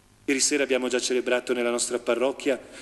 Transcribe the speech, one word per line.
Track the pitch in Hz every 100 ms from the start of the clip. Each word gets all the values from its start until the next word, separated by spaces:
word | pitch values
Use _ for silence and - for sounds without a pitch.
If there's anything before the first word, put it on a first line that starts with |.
| _ - -
Ieri | 135
sera | - 147
abbiamo | 135 127 127
già | 123
celebrato | - 127 123 123 123
nella | 123 120
nostra | 120 - 123
parrocchia | - 117 127 131 147 123 - -